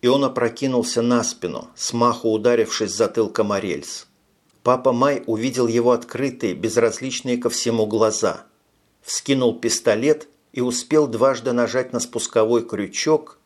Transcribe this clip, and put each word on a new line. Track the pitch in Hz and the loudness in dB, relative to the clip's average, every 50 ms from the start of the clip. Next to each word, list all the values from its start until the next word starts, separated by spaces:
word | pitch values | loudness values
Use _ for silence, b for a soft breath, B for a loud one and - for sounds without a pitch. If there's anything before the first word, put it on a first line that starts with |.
и | - | 4
он | 120 131 139 139 | 4 4 4 2
опрокинулся | 131 123 127 120 113 113 - 139 135 127 123 110 123 - 117 | 0 0 0 0 0 -2 -2 -4 0 0 0 0 0 -2 0
на | 117 120 123 117 110 | 2 2 2 2 2
спину, | - - - - 87 69 - - - - | -2 -6 -6 -8 -8 -8 -8 -12 -14 -14
с | - - - | -10 -8 -4
маху | - 117 117 120 113 117 - 113 | 0 2 2 2 2 2 0 0
ударившись | 110 107 101 120 120 117 110 107 - - 110 98 | 0 2 2 2 4 4 2 0 0 -4 -4 -4
затылком | - 110 113 98 - 117 110 104 - - 107 101 | 0 0 0 0 2 0 -2 0 0 -2 0 0
о | 104 98 | 0 -2
рельс. | 101 95 80 73 - - - - - _ _ _ _ _ _ _ _ _ _ _ | -2 -4 -6 -6 -8 -12 -16 -16 -16 _ _ _ _ _ _ _ _ _ _ _
Папа | _ 120 127 123 123 135 | _ 0 0 2 2 0
Май | 123 120 131 143 143 127 - | 2 2 2 0 0 -2 -4
увидел | - 113 110 113 131 120 127 123 | -4 -4 -2 -2 -4 -2 0 0
его | 117 113 120 117 123 | 0 2 2 2 2
открытые, | 123 113 - - - - 135 139 123 - - 101 87 | 2 2 -2 -8 -6 -4 -4 -4 -4 -4 -4 -4 -4
безразличные | - 92 113 104 120 113 113 - - 131 135 131 - - 127 123 120 | -2 -4 -2 0 2 2 2 0 -2 -8 -8 -8 -8 -4 -2 -4 -2
ко | 123 120 | -2 -4
всему | - - - 123 117 113 107 | -4 -2 -2 -2 0 0 0
глаза, | 107 104 110 110 107 107 - - 98 - - - _ _ _ _ _ _ _ _ _ _ _ | 0 2 2 2 2 2 0 -2 -2 -2 -4 -12 _ _ _ _ _ _ _ _ _ _ _
вскинул | _ - - - - - 139 135 127 117 107 120 | _ -10 -10 -8 -2 0 0 2 2 0 0 0
пистолет | - 117 113 - - 120 117 110 123 147 151 147 - _ _ _ _ _ - | -2 -4 -4 0 2 2 2 2 2 2 0 0 -2 _ _ _ _ _ -6
и | 127 | -4
успел | 123 123 120 - - - 151 156 151 135 | -2 -2 -2 -6 -4 2 2 2 2 2
дважды | 113 110 123 135 131 117 113 135 | 2 2 2 2 2 0 -2 -2
нажать | 120 120 120 - - 127 127 - | 0 0 0 0 0 -2 -4 -2
на | - 117 | -4 -6
спусковой | - - - 113 - - - 117 110 110 120 117 113 | -6 -4 -6 -6 -6 0 2 2 4 4 4 2 2
крючок | - - 98 101 95 - - - 156 156 151 151 - - _ _ | 0 -6 -6 -6 -6 -6 -4 0 2 2 2 0 -6 -20 _ _